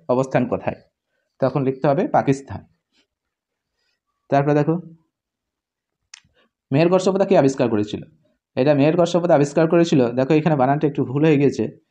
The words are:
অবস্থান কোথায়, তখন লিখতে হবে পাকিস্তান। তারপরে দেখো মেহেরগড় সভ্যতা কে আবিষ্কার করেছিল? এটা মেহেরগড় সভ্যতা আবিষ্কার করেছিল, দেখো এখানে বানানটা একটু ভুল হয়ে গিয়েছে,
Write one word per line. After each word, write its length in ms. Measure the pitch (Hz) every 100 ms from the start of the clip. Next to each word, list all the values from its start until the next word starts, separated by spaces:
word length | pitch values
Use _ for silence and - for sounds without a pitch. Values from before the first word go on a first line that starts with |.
| -
অবস্থান 300 | 127 131 135 120
কোথায়, 280 | 92 - - _ _ _ _ _ _
তখন 180 | 135 147 131
লিখতে 180 | 131 151
হবে 160 | 139 147 131
পাকিস্তান। 440 | 120 135 - 95 - _ _ _ _ _ _ _ _ _ _ _ _ _ _ _ _
তারপরে 260 | 139 143 147
দেখো 160 | 147 175 - - _ _ _ _ _ _ _ _ _ _ _ - _ _ _ _ _
মেহেরগড় 320 | 135 175 185 190
সভ্যতা 200 | 190 190
কে 60 | 139
আবিষ্কার 240 | 139 135 120
করেছিল? 280 | 107 104 - - _ _ _ _ 127
এটা 100 | 139 143
মেহেরগড় 300 | 147 175 170
সভ্যতা 200 | 175 170 147
আবিষ্কার 260 | - 170 160
করেছিল, 280 | 170 170 151 120 123
দেখো 140 | 135 156
এখানে 160 | 160 147
বানানটা 240 | 127 147 151
একটু 100 | - 120
ভুল 120 | 139 160
হয়ে 120 | 143
গিয়েছে, 240 | 139 - 110 - _